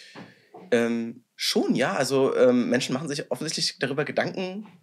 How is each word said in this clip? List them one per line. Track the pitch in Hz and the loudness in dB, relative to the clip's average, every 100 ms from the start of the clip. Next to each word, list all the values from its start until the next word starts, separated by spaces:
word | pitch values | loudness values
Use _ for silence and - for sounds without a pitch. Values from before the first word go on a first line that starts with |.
| - - - - _ - - | -20 -20 -20 -20 _ -20 0
Ähm, | 117 117 117 113 117 _ - | 2 2 -2 -4 -10 _ -8
schon, | - 208 381 147 | -2 0 2 2
ja. | 139 | 0
Also, | 196 131 135 131 - | 0 0 2 2 6
ähm, | 123 123 - | 6 6 2
Menschen | 123 - | 0 0
machen | 127 160 | -4 -4
sich | 143 - | -6 -6
offensichtlich | 123 156 - 151 - | -6 -6 -4 -4 -4
darüber | 127 143 139 | -4 -2 -2
Gedanken, | 117 143 180 185 196 214 - | -2 -2 -4 -6 -8 -12 -20